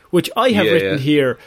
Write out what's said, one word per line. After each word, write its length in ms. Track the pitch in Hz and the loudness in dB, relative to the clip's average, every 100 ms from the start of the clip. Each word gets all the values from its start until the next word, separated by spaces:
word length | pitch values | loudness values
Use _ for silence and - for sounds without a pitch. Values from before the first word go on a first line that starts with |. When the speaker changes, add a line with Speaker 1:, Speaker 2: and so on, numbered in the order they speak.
| - | -4
Speaker 1:
which 180 | 175 170 - | -2 -2 -2
I 140 | 254 | 0
have 160 | 208 110 | 2 2
Speaker 2:
Yeah, 60 | |
Speaker 1:
written 240 | - - - | 0 0 -2
Speaker 2:
yeah. 60 | |
Speaker 1:
here, 360 | 135 147 131 117 | 0 0 0 -4